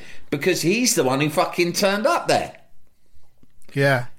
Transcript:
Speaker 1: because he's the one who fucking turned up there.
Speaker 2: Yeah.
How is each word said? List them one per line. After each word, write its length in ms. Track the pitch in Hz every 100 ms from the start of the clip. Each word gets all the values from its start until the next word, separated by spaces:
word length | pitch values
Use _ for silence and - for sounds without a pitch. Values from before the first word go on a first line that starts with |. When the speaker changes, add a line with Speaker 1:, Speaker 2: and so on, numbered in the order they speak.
| - - -
Speaker 1:
because 320 | 143 185 151
he's 320 | 156 226 247
the 100 | 170
one 160 | 131 135
who 80 | 151
fucking 420 | 175 165 - 175
turned 340 | - 196 208 262
up 220 | 349 -
there. 280 | 117 76 - - - - - - - - - - - -
Speaker 2:
Yeah. 320 | 139 139 127 123